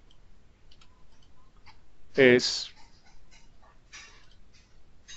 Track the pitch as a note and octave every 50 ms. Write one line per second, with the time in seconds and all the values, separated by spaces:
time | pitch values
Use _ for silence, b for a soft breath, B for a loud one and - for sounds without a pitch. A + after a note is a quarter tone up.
0 | - - - - - - - - - - - - - - - - - - - -
1 | - - - - - - - - - - - - - - - - - - - -
2 | - - - - C3+ B2+ B2 B2 - - - - - - - - - - - -
3 | - - - - - - - - - - - - - - - - - - - -
4 | - - - - - - - - - - - - - - - - - - - -
5 | - - -